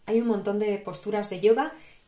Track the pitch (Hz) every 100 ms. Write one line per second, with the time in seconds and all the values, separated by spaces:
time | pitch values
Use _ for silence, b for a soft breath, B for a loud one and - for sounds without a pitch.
0 | - 226 233 208 208 202 214 202 190 180
1 | 208 208 202 185 202 233 311 B B B